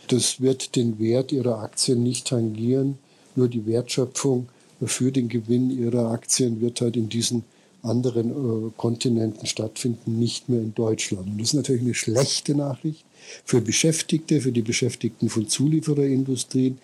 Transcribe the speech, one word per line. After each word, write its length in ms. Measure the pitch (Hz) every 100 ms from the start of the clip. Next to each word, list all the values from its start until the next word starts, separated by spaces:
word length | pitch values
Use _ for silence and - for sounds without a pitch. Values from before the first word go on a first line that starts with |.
| -
das 340 | 123 113 -
wird 340 | 127 131 - -
den 220 | 120 107
Wert 340 | 113 120 131
ihrer 280 | 143 120 110
Aktien 420 | 104 - - 120
nicht 260 | 120 127 -
tangieren. 680 | 123 113 110 117 131 135 135 _ _ _ -
Nur 120 | 127
die 200 | 120 107
Wertschöpfung 840 | 117 123 - 123 - 139 123 123 _ _ -
für 280 | 120 - 127
den 180 | 135 120
Gewinn 400 | 117 110 123 127
ihrer 400 | 131 117 120 113
Aktien 520 | 117 - - 127 110
wird 200 | 120 117
halt 160 | 123 117
in 120 | 110
diesen 340 | 113 113 120 110 _ _ _
anderen, 480 | 117 117 127 120 117
äh, 400 | 135 127 113 110 -
Kontinenten 680 | 113 117 131 113 113 107 113
stattfinden, 720 | - 110 - 123 113 - 113
nicht 320 | 117 - -
mehr 120 | 120
in 120 | 110
Deutschland. 540 | 107 113 110 - 101 92
Und 100 | 104
das 100 | 117
ist 40 |
natürlich 300 | 147 127 127
eine 100 | 123
schlechte 640 | 110 - 113 135 - - 143
Nachricht 500 | 143 131 160 156 _ - - -
für 160 | - 127
Beschäftigte, 800 | 107 117 165 156 - 160 - 151
für 120 | 127
die 100 | 120
Beschäftigten 680 | 110 117 123 - 113 - 117
von 180 | - 107
Zuliefererindustrien, 1300 | - 139 156 151 143 139 131 135 127 - 131 131 127